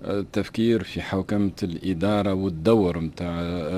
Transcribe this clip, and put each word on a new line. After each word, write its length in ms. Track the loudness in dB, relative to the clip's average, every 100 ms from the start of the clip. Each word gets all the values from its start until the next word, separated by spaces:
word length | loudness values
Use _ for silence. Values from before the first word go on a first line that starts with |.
التفكير 760 | -4 -2 -2 -2 -2 2 4 4
في 200 | 0 -8
حوكمة 480 | -4 -2 0 2 2 0
الإدارة 720 | -4 -4 -2 0 2 2 2
والدور 640 | 2 0 0 2 4 2 2
متاع 380 | -4 -4 -6 -4 -4 -4 -2